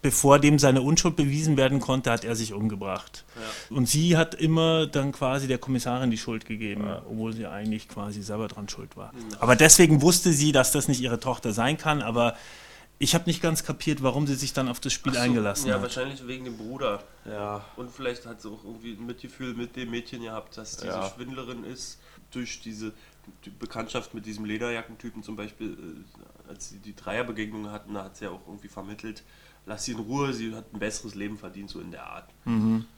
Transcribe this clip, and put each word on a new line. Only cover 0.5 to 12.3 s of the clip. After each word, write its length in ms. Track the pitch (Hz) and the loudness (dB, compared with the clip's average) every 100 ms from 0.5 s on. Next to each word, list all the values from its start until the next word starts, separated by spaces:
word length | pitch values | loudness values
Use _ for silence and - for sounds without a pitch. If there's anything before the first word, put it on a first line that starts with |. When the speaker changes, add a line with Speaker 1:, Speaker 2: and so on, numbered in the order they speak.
| 147 | 8
Speaker 1:
seine 240 | 139 131 | 8 6
Unschuld 340 | 131 165 180 151 | 6 4 4 2
bewiesen 420 | 139 143 156 139 | 2 2 2 4
werden 220 | 131 139 | 4 4
konnte, 300 | 117 131 127 | 2 0 2
hat 140 | 117 | 0
er 120 | 110 113 | 0 -4
sich 180 | 110 | -4
umgebracht. 680 | 101 110 101 98 90 - - - - 110 - - | -2 -2 -2 -6 -6 -8 -18 -18 -12 -10 -10 -6
Speaker 2:
Ja. 60 | 143 | 0
Speaker 1:
Und 100 | 120 | 2
sie 300 | 151 170 160 | 4 6 6
hat 160 | 160 | 4
immer 540 | - 156 160 165 160 156 | 2 2 4 4 4 2
dann 240 | 151 139 | 0 -2
quasi 360 | - 131 139 135 | -2 -2 0 0
der 120 | 127 | -2
Kommissarin 500 | - 131 123 123 131 | 0 -2 0 0 0
die 80 | 110 | 0
Schuld 280 | - 113 - | -2 -6 -6
gegeben, 380 | 110 107 101 104 | -6 -6 -4 -6
Speaker 3:
Ja. 160 | 85 - | -6 -8
Speaker 1:
obwohl 260 | 110 113 | -6 -6
sie 120 | 110 104 | -6 -8
eigentlich 420 | 95 107 107 - | -6 -4 -4 -6
quasi 360 | - 101 104 | -10 -8 -8
selber 240 | 98 107 110 | -6 -6 -6
dran 200 | - 101 | -8 -12
schuld 300 | - 101 - | -12 -12 -14
war. 160 | 104 | -16
Speaker 2:
Mhm. 220 | 123 113 104 | -14 -14 -2
Speaker 1:
Aber 160 | 117 123 | 6 8
deswegen 460 | 156 - 170 151 | 10 10 10 8
wusste 320 | 151 175 180 | 6 6 4
sie, 180 | 147 151 | 4 6
dass 200 | 139 127 | 6 4
das 160 | 147 131 | 2 0
nicht 140 | 127 | 0
ihre 180 | 127 117 | 0 -2
Tochter 340 | 135 120 120 | -2 -4 -2
sein 240 | 104 120 151 | 0 0 0
kann, 240 | 160 147 | 0 0
aber 340 | 110 117 120 | 0 2 2